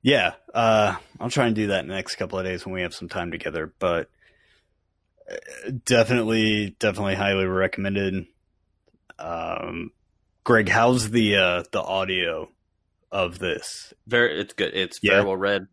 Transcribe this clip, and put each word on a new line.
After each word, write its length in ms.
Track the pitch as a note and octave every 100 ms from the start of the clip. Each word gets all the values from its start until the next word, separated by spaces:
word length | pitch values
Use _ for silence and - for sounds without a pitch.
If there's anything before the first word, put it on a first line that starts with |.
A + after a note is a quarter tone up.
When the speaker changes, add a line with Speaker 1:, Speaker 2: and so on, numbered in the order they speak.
Speaker 1:
Yeah. 320 | C3 C3+ F2+ - -
Uh, 420 | A2+ A2+ A2 G#2 F#2+ - -
I'll 100 | A#2+
try 180 | C#3+ A#2+
and 80 | G#2+
do 120 | G#2
that 140 | G2
in 60 | C#2+
the 80 | F#2+
next 200 | F2 -
couple 220 | F#2+ F#2+
of 60 | F#2
days 200 | F2+ F#2+
when 80 |
we 80 | F#2
have 100 | F2
some 160 | - F2+
time 220 | F#2+ F2
together, 420 | E2 - E2 D#2 _
but, 300 | F#2 E2+ - _ _ _ _ _ _ _ _ _ _ _ -
uh, 420 | G1+ - B1 G2+ B2+ -
definitely, 880 | A#2+ A2+ B2 A2 A2+ A2 G#2+ G2+ -
definitely 360 | G#2+ G2 G2+ F#2+
highly 300 | G2+ F#2+ F#2+
recommended. 840 | F#2 F#2 - G2 G2+ G2 F#2+ F2+ _ _ _ _ _ _ _ _ -
Um, 760 | E2 E2+ E2 E2 F2 E2+ - _ _ _ _ _ -
Greg, 240 | A2+ G2
how's 400 | A#2 A#2 B2+ G#2+
the, 260 | A#2 G#2+ G2+
uh, 280 | F#2 F2 E2+
the 100 | G#2
audio 680 | - F#2+ F#2+ F#2 E2+ D#2+ - _ _ _ _ _ _
of 280 | G2 F2+ F2
this? 540 | F2+ D#2+ - - - - -
Speaker 2:
Very, 320 | A#2+ A#2+ D#2
it's 140 | G2+
good. 200 | - F#2
It's 260 | F#2+ F#2 -
Speaker 1:
Yeah. 140 | G2+ G2
Speaker 2:
very 100 | G2+
well 100 | F#2+
read. 300 | G2 G2+ F#2+